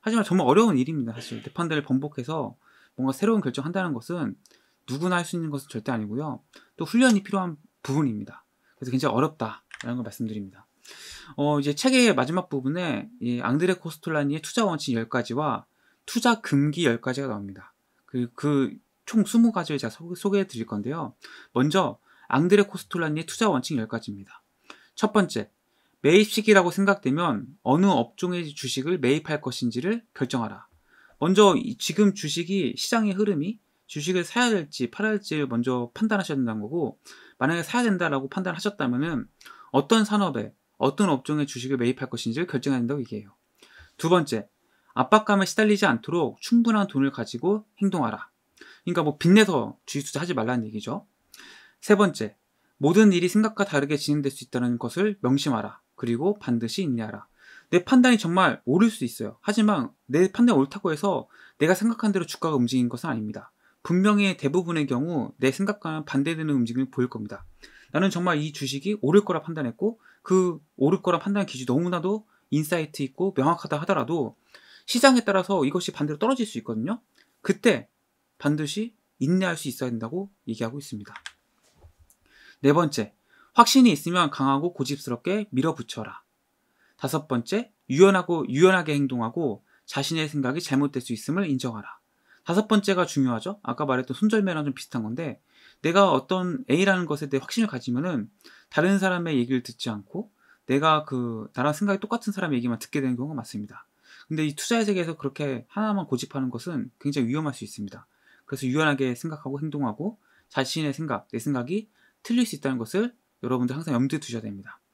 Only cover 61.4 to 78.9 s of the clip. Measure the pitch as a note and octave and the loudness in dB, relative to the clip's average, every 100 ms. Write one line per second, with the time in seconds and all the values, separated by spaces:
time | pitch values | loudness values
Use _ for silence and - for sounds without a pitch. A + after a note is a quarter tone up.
61.4 | - _ D#3 F#3 A3 A3+ A3 F#3+ E3 - | -20 _ 2 4 2 2 0 0 -4 -4
62.4 | E3 C#3+ A#2+ B2+ B2 B2 E3 A#2 G#2+ G#2 | 0 2 2 2 0 -2 -6 -4 -6 -10
63.4 | - _ _ _ - F3 G3+ G3+ G3 - | -16 _ _ _ 0 4 6 4 2 0
64.4 | C#3+ F3 E3+ E3 C#3 B2 D#3+ D#3+ A2 - | 0 0 0 -2 0 -2 -2 -4 -6 0
65.4 | C3 - G3 G#3 E3 D#3 D3+ C3+ D3 D#3+ | -2 0 -4 -4 -6 -8 -2 -2 0 -2
66.4 | D#3 C#3 A#2 A#2+ C3 - B2 A2+ G#2 G2+ | 0 0 0 -2 -2 -2 -2 -4 -12 -12
67.4 | - - - - _ - F#3+ F3 F3+ D#3 | -18 -20 -20 -20 _ 0 0 2 0 0
68.4 | D#3 D3 C3+ C#3 F3+ G#3 C3 G3 G#3 D#3+ | -2 -6 -6 -6 -4 -2 6 6 4 -4
69.4 | E3 D#3+ B2+ - G#3+ A#3 _ _ - F#3 | -4 -6 -6 -2 -4 -4 _ _ 2 2
70.4 | F3+ D#3 _ - C#3 F#3 F3+ E3+ G3+ G3+ | 2 -4 _ 0 2 2 0 0 0 -2
71.4 | - C3 B2+ C3 F3 F3 F3+ G#3+ _ _ | -2 -6 -2 0 0 -2 -4 -4 _ _
72.4 | _ D3 D3+ E3+ D#3 - C3+ - F#3+ D#3+ | _ -2 0 -2 -4 -6 -8 -4 -2 2
73.4 | C#3 E3+ - D3 - D#3+ A#2+ E3 A2+ _ | 0 0 -4 -6 -2 -2 0 -2 -4 _
74.4 | _ - - - - A#3+ C4+ B3 A#3 F#3+ | _ -20 -20 -20 -6 4 6 6 4 0
75.4 | F#3 G3 C#3 E3+ - - D3 D3 A3 C4 | 2 0 0 -2 -6 -4 -4 0 0 0
76.4 | G#3+ A2+ - A2 C3+ A#3 _ _ _ _ | -4 -6 -8 -6 -4 -8 _ _ _ _
77.4 | - F#3+ A#3+ C#3 - _ _ _ _ _ | -4 2 2 2 -4 _ _ _ _ _
78.4 | D3 D3+ D3 G3+ A3+ | -2 0 -2 -4 -8